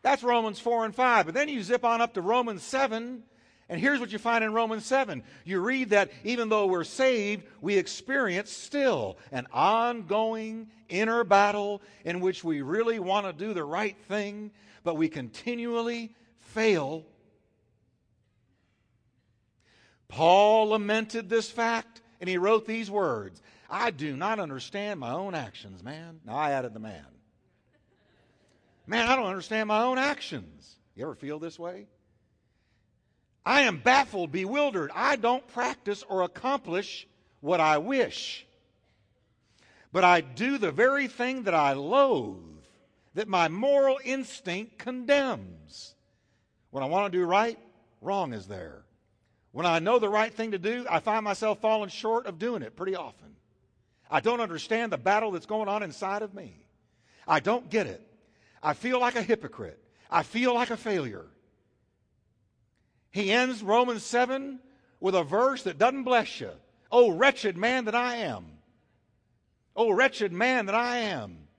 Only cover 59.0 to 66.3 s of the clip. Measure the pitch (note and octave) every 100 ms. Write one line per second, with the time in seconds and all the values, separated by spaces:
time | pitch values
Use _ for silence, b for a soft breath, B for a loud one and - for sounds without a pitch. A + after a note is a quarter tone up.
59 | B3 B3 F3+ - C#3 - F#2 - _ b
60 | b E3+ - A3 B3 A#3+ B3 A3+ A3+ F#3+
61 | C3+ G2 D#2+ _ _ _ _ _ _ _
62 | _ _ _ _ _ _ _ _ _ _
63 | _ F#3+ G3 A3+ B3+ A#3+ G3+ A3+ B3 A3+
64 | - A#3+ B3 C4+ C#4 C4 - b b b
65 | F#3+ F#3 D3+ F#3+ B3+ C4+ G3 D3+ A3+ C4+
66 | B3+ A#3+ -